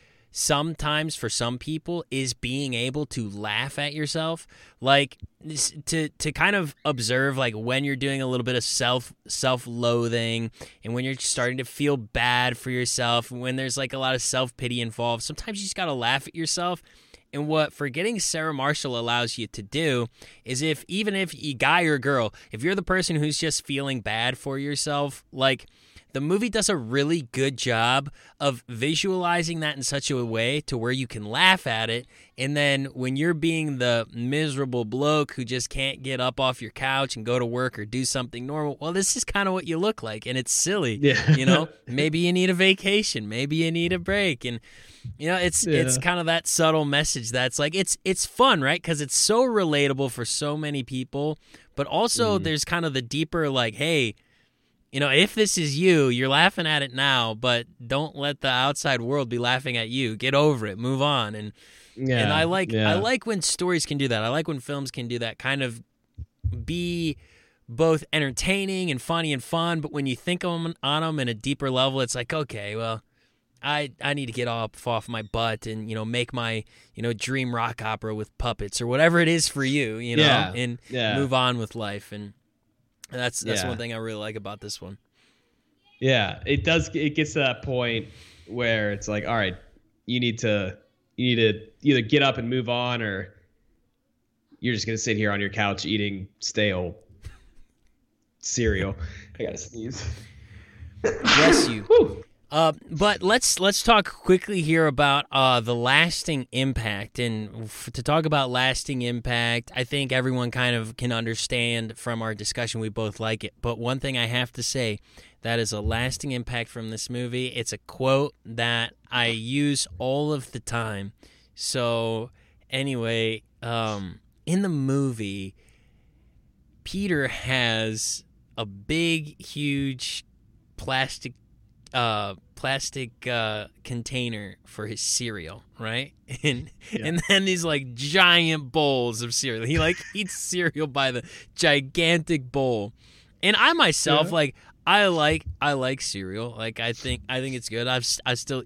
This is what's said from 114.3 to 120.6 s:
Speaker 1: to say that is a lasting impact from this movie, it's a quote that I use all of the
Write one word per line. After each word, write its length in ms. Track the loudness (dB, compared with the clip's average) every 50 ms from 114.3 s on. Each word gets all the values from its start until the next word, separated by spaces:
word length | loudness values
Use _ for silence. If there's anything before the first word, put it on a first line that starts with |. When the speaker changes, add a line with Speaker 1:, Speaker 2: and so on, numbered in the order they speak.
| 0 -2 -2 -2
Speaker 1:
to 100 | -6 -6
say 380 | -6 -2 -2 0 0 -2 -2 -4 -10 _ _ -20 -20 -20 _ _
that 160 | -4 -2 0 0
is 140 | 0 -2
a 80 | -2 -2
lasting 500 | -2 -2 0 0 -2 -2 -4 -4 -6 -4
impact 400 | -4 -4 -4 -4 -6 -6 -6 -6
from 200 | -10 -10 -10 -8
this 200 | -8 -8 -8 -6
movie, 380 | -6 -6 -6 -4 -4 -4 -4 -4
it's 240 | -4 -6 -6 -6
a 60 | -8 -10
quote 560 | _ -18 -8 -2 2 4 4 4 2 0 -4 _ _
that 460 | -10 -4 -2 0 0 2 0 -2 -4 -6 _ _ _
I 160 | 0 2 2
use 640 | 2 0 -2 -4 -2 0 0 2 2 0 0 -2 -6 -6 -4
all 340 | -2 0 0 0 0 0
of 200 | -2 -4 -4 -8
the 80 | -12 -12